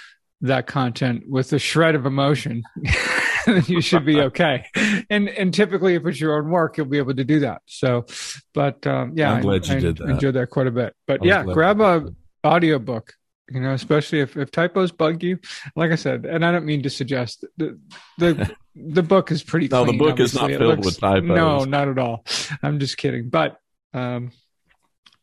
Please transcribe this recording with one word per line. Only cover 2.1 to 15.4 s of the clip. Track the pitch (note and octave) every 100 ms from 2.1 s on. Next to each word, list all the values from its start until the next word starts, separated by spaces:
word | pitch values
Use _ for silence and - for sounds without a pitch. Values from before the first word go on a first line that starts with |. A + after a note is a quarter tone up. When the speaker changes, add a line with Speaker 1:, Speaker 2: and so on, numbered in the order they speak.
| C3+ C#3 C#3+ C3+ A#2 A2+
Speaker 1:
<laughs> | - - - - - - - - F#3+ -
you | F3
should | - F3
be | C#3 D3
okay. | C#3 - E3 B2+ - - G#3+ G3+ -
And, | G#3 G3+
and | - F#3+
typically, | D3+ G3+ F3+ F#3
if | F3 D#3
it's | C#3
your | D#3 D3+
own | D3+
work, | F3 D#3+ -
you'll | C#3
be | C#3+
able | C3
to | C3
do | C3 D3+
that. | C3+ - _
So, | - C3 A#2+ A#2 - - C#3+ _
but, | D3+ C#3+ - C#3+
um, | C3+ B2+ D#3+
yeah, | C#3+
Speaker 2:
I'm | B2+
glad | G2+ F#2+ -
Speaker 1:
I, |
Speaker 2:
you | C3+
Speaker 1:
I |
Speaker 2:
did | E2+ D#2+
that. | -
Speaker 1:
enjoyed | C3+ C#3
that | B2+ B2
quite | - C3
a |
bit. | A#2+ A#2 - -
But | C3+
Speaker 2:
I'm | F3
Speaker 1:
yeah, | F#3+
Speaker 2:
glad | G2
Speaker 1:
grab | D#3 E3+ G#3
Speaker 2:
you |
Speaker 1:
a | G#3 E3+
Speaker 2:
did. | D3 - - _
Speaker 1:
audiobook, | D3+ E3+ E3 C#3+ A2+ A2+ - - _ _ -
you | B2+
know, | C3
especially | C3 - D3+ D3 D#3
if, | C3+ D#3
if | C#3
typos | - F3 F#3+ F#3
bug | - D#3+ E3
you. | F3 F#3